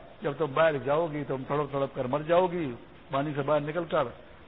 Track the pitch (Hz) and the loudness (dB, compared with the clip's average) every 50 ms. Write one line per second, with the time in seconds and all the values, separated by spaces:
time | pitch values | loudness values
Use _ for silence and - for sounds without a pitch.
0 | - - - - - 156 139 - 160 143 131 151 160 160 147 139 117 135 143 160 | -20 -20 -12 -6 -4 -4 -2 -2 -2 0 4 4 4 4 4 2 0 2 2 2
1 | 175 160 147 151 143 123 135 131 131 - 139 147 147 135 139 139 139 135 - - | 2 0 -2 -4 -4 -4 -4 -4 -4 -2 -2 -2 0 0 0 -2 -2 -2 -2 -4
2 | 131 123 131 147 156 156 170 175 185 180 170 180 160 131 117 113 - - - - | -2 -2 -2 0 2 4 4 4 4 4 0 -2 -4 -4 -6 -8 -14 -18 -20 -20
3 | - - - 135 143 156 139 143 135 143 151 147 143 156 151 175 165 156 180 160 | -10 -4 -2 -2 -2 -2 -2 -2 0 2 2 2 2 -2 -4 -4 -4 0 0 0
4 | 135 117 110 - - - - - - | 0 0 -4 -12 -18 -20 -20 -20 -12